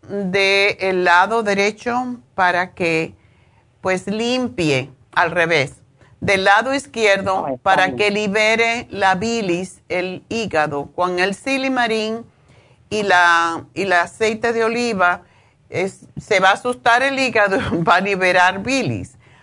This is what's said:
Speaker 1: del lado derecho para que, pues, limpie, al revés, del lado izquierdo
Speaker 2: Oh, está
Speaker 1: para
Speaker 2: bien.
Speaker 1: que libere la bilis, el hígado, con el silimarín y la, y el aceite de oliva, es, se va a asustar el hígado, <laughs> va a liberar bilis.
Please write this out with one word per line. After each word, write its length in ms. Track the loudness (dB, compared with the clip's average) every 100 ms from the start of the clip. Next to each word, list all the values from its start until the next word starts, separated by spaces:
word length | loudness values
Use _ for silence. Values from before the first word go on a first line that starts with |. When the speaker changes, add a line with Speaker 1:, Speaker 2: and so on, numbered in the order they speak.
Speaker 1:
del 1040 | -10 -6 -2 0 2 4 2 0 -2 0
lado 380 | 4 4 4 0
derecho 760 | 0 0 0 -2 -6 -4 -6 -10 _
para 380 | -2 0 0 -4
que, 420 | -4 -2 -2 -4 -10 _ _ _ _ _ _
pues, 260 | -4 -4 -4
limpie, 840 | -4 -2 -2 -4 -2 0 0 -2 -14 _
al 180 | -2 0
revés, 440 | 0 0 0 -2 -6 _ _ _ -8
del 240 | -2 2
lado 300 | 4 4 2
izquierdo 720 | -4 -4 -2 2 2 0 -2
Speaker 2:
Oh, 40 | -4
está 140 | -4
Speaker 1:
para 240 | 2 2 2
Speaker 2:
bien. 100 | 0
Speaker 1:
que 140 | 0
libere 760 | 0 -2 0 2 2 0 -2 -6
la 240 | -2 0
bilis, 640 | 2 -2 -2 -2 -4 -4 -12 -6
el 340 | -4 -4 -8 -8
hígado, 640 | -6 -2 0 0 -4 -8
con 240 | -4 -2 0
el 160 | -2
silimarín 880 | -4 -4 -2 -2 -2 -2 -2 -4 -8 -12 _ _ _ _ _ -8
y 120 | -4
la, 600 | 2 4 4 4 0 -4 -10
y 80 | -6
el 100 | 0
aceite 580 | 0 0 -2 -2 -2 -4
de 120 | -2
oliva, 580 | -2 -2 -2 0 0 0 -8 _ _ _ _
es, 360 | -6 -6 -8 -18 -14
se 180 | -2 2
va 100 | 4
a 20 |
asustar 500 | 2 -2 -2 2 2
el 160 | 2 0
hígado, 380 | 0 2 2 0
<laughs> 300 | -2 -2 2
va 80 | 2
a 40 |
liberar 600 | 2 0 2 4 2 0
bilis. 540 | -2 -2 -2 -4 -8 -16 _ _